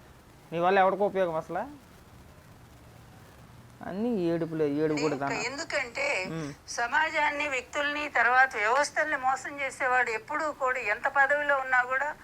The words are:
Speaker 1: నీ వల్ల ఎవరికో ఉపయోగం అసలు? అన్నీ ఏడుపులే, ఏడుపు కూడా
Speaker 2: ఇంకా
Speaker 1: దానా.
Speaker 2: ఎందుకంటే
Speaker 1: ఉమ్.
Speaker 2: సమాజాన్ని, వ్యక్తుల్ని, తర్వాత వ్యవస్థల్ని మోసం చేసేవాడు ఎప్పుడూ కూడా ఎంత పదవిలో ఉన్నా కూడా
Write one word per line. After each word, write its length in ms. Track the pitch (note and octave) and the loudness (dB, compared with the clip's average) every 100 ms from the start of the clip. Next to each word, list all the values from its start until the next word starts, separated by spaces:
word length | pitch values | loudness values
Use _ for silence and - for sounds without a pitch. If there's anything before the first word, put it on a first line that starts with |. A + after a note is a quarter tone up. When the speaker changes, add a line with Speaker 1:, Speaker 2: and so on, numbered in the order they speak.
| - - - - - | -20 -20 -20 -20 -8
Speaker 1:
నీ 80 | E3 | 0
వల్ల 200 | F3 G3 | 4 6
ఎవరికో 260 | F#3 F#3+ G3+ | 4 4 0
ఉపయోగం 300 | F#3+ F3 D#3+ | 2 0 -2
అసలు? 560 | E3+ F3 C4+ D4 - - - - - - - - - - - - - - - - - - - - | -4 -6 -8 -12 -20 -20 -20 -20 -20 -20 -20 -20 -20 -20 -20 -20 -20 -20 -20 -20 -20 -20 -20 -16
అన్నీ 280 | - F#3 A#3+ | -10 -4 -2
ఏడుపులే, 600 | G#3+ E3+ E3+ D#3+ D#3+ D3 | 0 0 0 -2 0 0
ఏడుపు 300 | D3 D#3 D3+ | 2 0 0
కూడా 140 | D3+ | 0
Speaker 2:
ఇంకా 140 | C3+ C#3 | 0 -2
Speaker 1:
దానా. 140 | - | -4
Speaker 2:
ఎందుకంటే 840 | A#3+ C#4 E4 D4+ B3 C4 C#4+ G#3 F#3 | -6 -6 -4 -4 -4 -4 -2 -2 -4
Speaker 1:
ఉమ్. 240 | E3 C#3+ C#3+ - | -6 -8 -10 -10
Speaker 2:
సమాజాన్ని, 800 | - A#3+ D4+ D#4+ D#4 D4 C#4+ D4 | -4 0 0 0 0 0 0 -4
వ్యక్తుల్ని, 640 | B3+ B3 D4+ C#4+ D4 D4 | -4 -4 -4 -2 -2 -2
తర్వాత 460 | B3 A#3 B3+ C4 A#3 | 2 4 6 4 2
వ్యవస్థల్ని 600 | G#3+ C4+ C#4+ E4+ D#4 C#4+ | 2 2 2 0 -2 0
మోసం 440 | C4 C4 E4+ C#4+ | 0 -2 -4 -6
చేసేవాడు 480 | C4+ - C4+ B3+ A#3+ | -6 -2 2 2 2
ఎప్పుడూ 420 | A3 B3+ D4 D4+ | -2 -4 -4 -4
కూడా 280 | - C4 B3+ | -2 -2 0
ఎంత 280 | G#3 A3+ C#4 C#4 | -2 -2 0 4
పదవిలో 400 | C4+ D4 D4 C#4 | 4 4 2 0
ఉన్నా 240 | C4 B3 | 2 0
కూడా 340 | B3 C4 D4 - | 2 -2 -2 -6